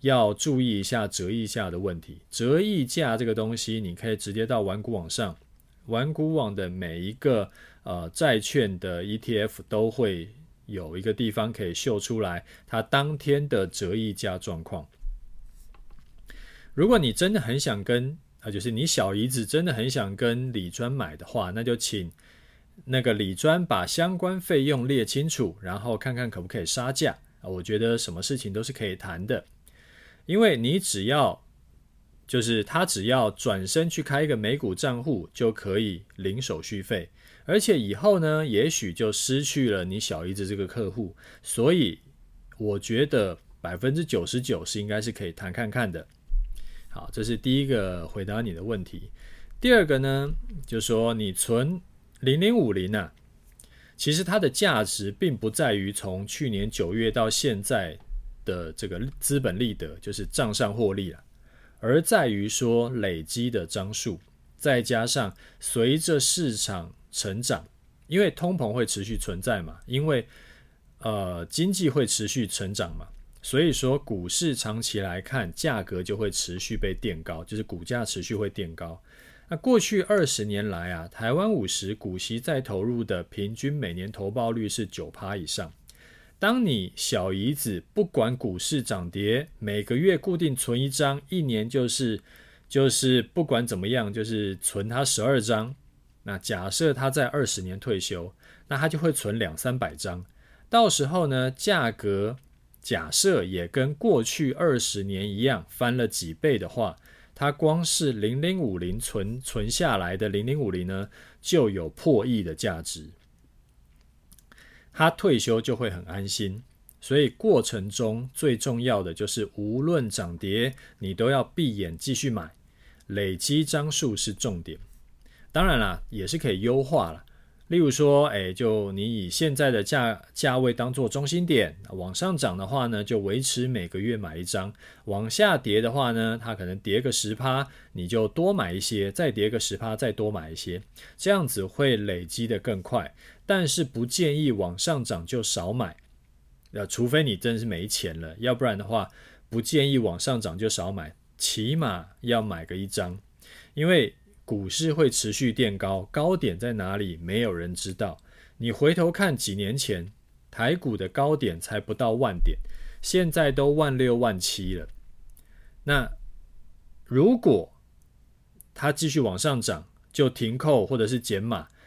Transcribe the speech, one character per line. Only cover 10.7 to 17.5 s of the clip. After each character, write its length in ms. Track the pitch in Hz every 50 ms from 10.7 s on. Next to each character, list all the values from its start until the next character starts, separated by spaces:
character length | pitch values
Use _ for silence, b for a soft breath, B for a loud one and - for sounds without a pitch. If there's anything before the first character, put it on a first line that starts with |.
| 104 92 85 78 82
一 60 | 92
个 100 | 95 110
地 180 | 107 - 120 110
方 220 | 101 117 107 117
可 140 | 107 - 104
以 80 | 87 85
秀 260 | - - 135 110 101
出 220 | - - 117 110
来 200 | 104 90 87 85 - B B B B
它 140 | B - 113
当 380 | 113 - - 139 143 151 156 139
天 280 | - 143 143 143 147
的 200 | 143 127 104 95
折 280 | 87 - - 104 87 98
溢 200 | 113 110 107 98
价 240 | - - 101 92 90
状 260 | - 110 87 80 82
况。 240 | - - 82 76 - _ - - - - - - - - - - - - - - - - - - - - - - - - - - - B B B B B B B B
如 160 | B 135 165 220
果 100 | 247 214
你 140 | 151 117
真 180 | 107 - 175 190
的 80 | 214 190
很 220 | 117 113